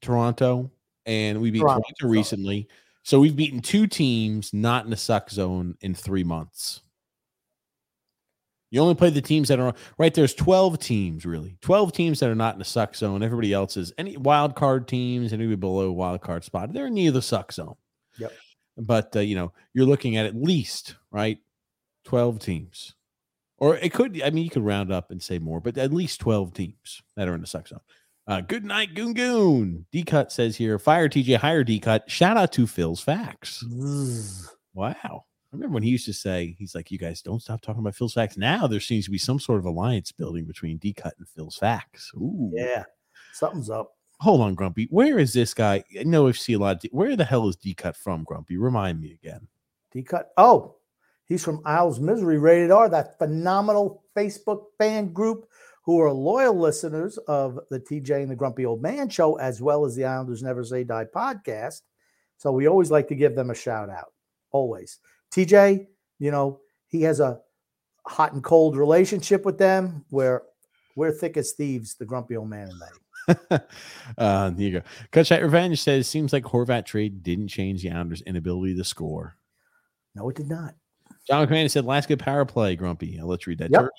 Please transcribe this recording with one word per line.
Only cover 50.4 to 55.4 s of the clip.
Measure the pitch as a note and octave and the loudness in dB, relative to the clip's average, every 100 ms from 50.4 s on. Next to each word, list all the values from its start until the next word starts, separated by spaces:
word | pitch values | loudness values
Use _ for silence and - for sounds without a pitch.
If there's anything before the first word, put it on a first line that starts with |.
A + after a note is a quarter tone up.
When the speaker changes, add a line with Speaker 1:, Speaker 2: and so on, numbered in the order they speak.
| A#3 F#3+ - _ _ _ _ _ - | 8 8 4 _ _ _ _ _ -6
Speaker 2:
he's | F3 E3+ | -4 -4
from | D3+ | -6
Isles | D3+ D#3+ F3 A#2+ | -2 2 2 0
Misery | D3+ A3+ F3 D3+ | -2 0 2 4
Rated | D#3 F3 E3+ | 6 6 8
R, | G3+ A3+ | 6 6
that | D#3+ - - | 4 -2 -4
phenomenal | D#3 D#3 F3 G3 G#3 G#3 G3 - _ G#3 | -4 -2 0 0 2 2 0 -4 _ -4
Facebook | G#3 - - G#3 - - | -4 -4 -6 -6 -6 0
fan | G#3+ A3 G3 | 0 0 -4
group | E3+ A3 A3+ | -2 -2 -2